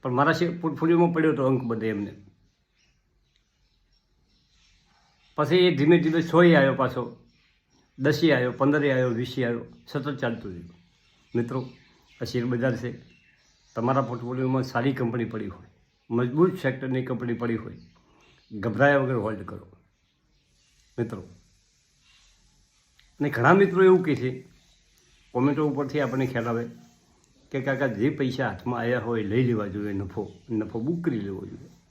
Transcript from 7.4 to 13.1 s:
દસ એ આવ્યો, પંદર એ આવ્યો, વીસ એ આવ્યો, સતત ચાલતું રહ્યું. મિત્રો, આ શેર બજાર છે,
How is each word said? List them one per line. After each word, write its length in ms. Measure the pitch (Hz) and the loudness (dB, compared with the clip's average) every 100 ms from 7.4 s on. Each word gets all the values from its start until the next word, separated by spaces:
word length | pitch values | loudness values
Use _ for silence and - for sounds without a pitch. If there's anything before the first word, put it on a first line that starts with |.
| _ _ _ _ _ - | _ _ _ _ _ -2
દસ 220 | 135 147 | 0 4
એ 80 | 165 | 4
આવ્યો, 200 | 135 123 | 4 2
પંદર 340 | 120 139 147 143 | 2 2 4 2
એ 60 | |
આવ્યો, 180 | 131 127 | 2 0
વીસ 240 | 117 123 - | 0 -4 -2
એ 60 | |
આવ્યો, 220 | 120 117 - - - | -2 -4 -8 -20 -10
સતત 280 | 147 135 135 | -8 -6 -4
ચાલતું 360 | 123 117 104 | -4 -4 -10
રહ્યું. 240 | 87 87 - _ _ _ _ _ | -14 -16 -20 _ _ _ _ _
મિત્રો, 260 | 120 117 127 127 - _ _ _ _ | -4 -4 -6 -8 -16 _ _ _ _
આ 40 | 123 | -6
શેર 200 | 123 120 | -4 -2
બજાર 300 | 123 127 113 | 0 0 -2
છે, 140 | 123 - - | -6 -12 -20